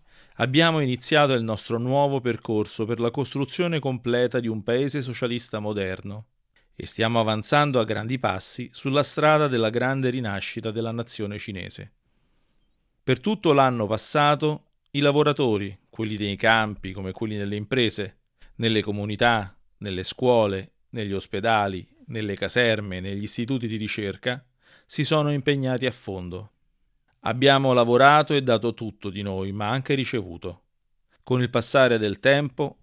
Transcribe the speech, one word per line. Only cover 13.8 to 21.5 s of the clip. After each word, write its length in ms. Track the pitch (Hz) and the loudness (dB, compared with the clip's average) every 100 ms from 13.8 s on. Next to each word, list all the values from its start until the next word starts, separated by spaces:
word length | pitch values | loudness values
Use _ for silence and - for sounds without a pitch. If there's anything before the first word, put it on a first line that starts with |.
| 104 | -2
passato, 840 | 107 - 151 147 147 151 151 _ _ _ | -2 -2 2 2 2 0 -4 _ _ _
i 80 | 143 | 0
lavoratori, 760 | 143 143 147 139 131 104 98 95 _ | 2 4 2 2 2 0 -2 -10 _
quelli 260 | - 110 107 | -8 -6 -4
nei 200 | 101 98 | -4 0
campi 560 | 113 113 107 101 95 | 4 4 2 -4 -10
come 200 | 92 95 | -10 -8
quelli 240 | 92 113 107 | -6 -6 -4
nelle 200 | 101 104 | -4 -6
imprese, 600 | 104 127 113 - 98 - _ _ - - | -2 0 0 -2 -8 -10 _ _ -20 -4
nelle 260 | 113 110 | 0 0
comunità, 760 | 101 104 104 104 120 113 95 - _ - | 0 -4 -4 0 2 2 -2 -14 _ -14
nelle 240 | 104 92 | -8 -6
scuole, 720 | 95 - 123 120 107 95 98 _ _ | -6 -2 2 4 4 0 -6 _ _
negli 220 | 120 104 | -8 -4
ospedali, 760 | 98 - 98 110 | -4 -4 -4 2